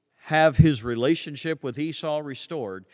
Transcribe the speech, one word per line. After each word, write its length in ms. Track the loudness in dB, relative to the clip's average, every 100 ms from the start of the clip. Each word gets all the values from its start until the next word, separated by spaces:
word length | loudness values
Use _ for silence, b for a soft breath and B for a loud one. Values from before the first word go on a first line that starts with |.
| _ _ -2
have 300 | 4 6 8
his 280 | 6 4
relationship 800 | -2 -2 0 0 -4 -10 -8 -8
with 160 | -8 -8
Esau 380 | -8 -8 -6 -6
restored, 680 | -8 -12 -12 -8 -8 -10 -14